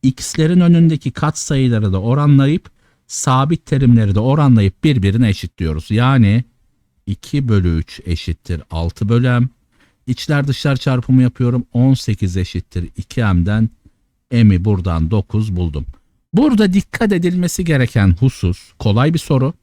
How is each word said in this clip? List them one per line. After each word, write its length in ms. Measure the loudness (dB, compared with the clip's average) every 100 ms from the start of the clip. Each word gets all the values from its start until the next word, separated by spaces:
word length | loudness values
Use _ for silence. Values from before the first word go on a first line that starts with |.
X'lerin 580 | -2 -4 -8 -2 0 2
önündeki 500 | 4 4 4 2 -6
katsayıları 800 | -4 -6 -6 -4 0 0 0 0
da 80 | -2
oranlayıp, 680 | -2 0 4 4 2 -2 -6 _ _ _ _
sabit 600 | -8 -2 0 0 -4 -2
terimleri 480 | 0 4 4 2
de 60 | 0
oranlayıp 640 | 0 2 4 4 2 0
birbirine 440 | 0 0 0 0 0
eşitliyoruz. 640 | -2 -8 _ -6 -6 -4
Yani 540 | 0 2 4 4 2 -4 _ _ _ _ _ -12
iki 420 | -12 -6 -4 0
bölü 300 | 0 2 -2
üç 220 | -4 -12 -8
eşittir 560 | -6 -6 -10 -8 -10 -8
altı 380 | -6 -6 -6 -2
bölü 200 | 0 2
m. 200 | 0 -2 _ _ _ _ _ -8
İçler 420 | -8 -2 -2 -2
dışlar 280 | -2 -2 -2
çarpımı 460 | -2 -2 2 2
yapıyorum. 440 | 2 0 -2 -2 -4
On 220 | 0 2
sekiz 420 | 2 -2 -4 -2 -4
eşittir 520 | -4 -6 -8 -10 -10 -12
iki 260 | -10 -4
m'den 480 | 0 2 2 0 -2 _ _ _ _ _ _
m'i 320 | 4 4 4
buradan 460 | 0 -2 -2 -2 0
dokuz 460 | -2 -2 -4 -4 -4
buldum. 300 | -4 -6 -10 -16 _ _ _
Burada 400 | 0 2 2 2
dikkat 400 | 0 -2 -4 -2
edilmesi 520 | 0 0 -2 -4 -4
gereken 520 | -2 0 2 2 2 4
husus, 520 | 0 0 -4 -4 -12 _
kolay 360 | -2 2 0
bir 40 | -2
soru. 360 | -2 0 0 -6